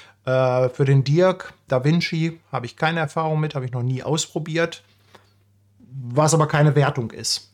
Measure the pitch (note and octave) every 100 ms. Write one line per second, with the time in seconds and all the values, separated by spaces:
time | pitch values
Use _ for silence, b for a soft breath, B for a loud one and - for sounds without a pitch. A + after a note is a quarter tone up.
0 | B B - C3 C3 B2+ B2+ - C#3 C#3
1 | C3 D#3 F#3 F3+ - - - B2+ C#3 E3+
2 | - D#3+ D#3+ E3 - C3 A#2+ - D#3+ E3+
3 | D3+ E3+ D#3+ D#3 D#3 D3 B2+ B2 B2 B2+
4 | - D#3+ - F3+ D#3 D#3+ E3+ - b b
5 | b b b b _ _ _ _ - C3
6 | A#2+ B2 D3+ D#3 D3+ D3+ D3+ C#3+ C#3 C#3
7 | A2+ - A2+ - -